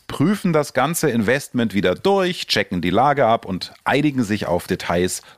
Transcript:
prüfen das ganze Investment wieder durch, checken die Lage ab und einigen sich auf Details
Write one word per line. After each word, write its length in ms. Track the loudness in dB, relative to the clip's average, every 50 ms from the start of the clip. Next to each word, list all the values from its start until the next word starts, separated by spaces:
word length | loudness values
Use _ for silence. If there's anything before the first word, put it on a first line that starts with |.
| _ -8
prüfen 460 | -4 0 0 0 0 0 0 0 0
das 200 | 0 0 -2 0
ganze 360 | -2 0 0 0 -2 -2 0
Investment 640 | 0 0 2 2 0 0 -2 -4 -2 -2 -2 0 0
wieder 220 | 0 0 0 0
durch, 520 | 2 2 2 2 2 2 0 -2 -4 -4 -2
checken 340 | -2 -2 -2 -2 -2 -2
die 100 | -2 0
Lage 340 | 2 4 4 4 4 2 2
ab 200 | 2 2 2 0
und 280 | -4 -8 -8 -8 -10 -16 -8 -2
einigen 400 | 0 0 2 2 2 0 0 0
sich 220 | 0 -2 -2 -2
auf 220 | -2 -2 -2 -2 -2
Details 540 | -4 -4 -2 -2 0 0 0 0 -2 -6 -12 -14 -20